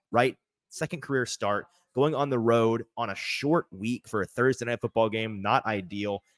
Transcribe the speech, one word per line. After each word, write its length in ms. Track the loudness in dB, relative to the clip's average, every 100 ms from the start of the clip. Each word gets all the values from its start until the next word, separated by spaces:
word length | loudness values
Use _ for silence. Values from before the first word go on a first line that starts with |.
| _
right? 260 | 2 2 0 _ _ _
Second 320 | -8 -8 -6
career 240 | -2 -2 -2
start, 400 | -4 -2 -2 -6 _ _
going 220 | 0 2 2
on 140 | 0
the 100 | 2
road 460 | 4 4 4 0 -4 -6
on 140 | -6
a 60 | -6
short 500 | -6 -4 0 0 0
week 360 | -6 -4 -6 -4
for 140 | -4
a 40 | -2
Thursday 400 | 2 2 2 -2
night 140 | -4
football 300 | -2 0 0
game, 320 | 0 -4 -4
not 240 | 0 2 2
ideal. 580 | -4 -4 -6 -4 -6 -10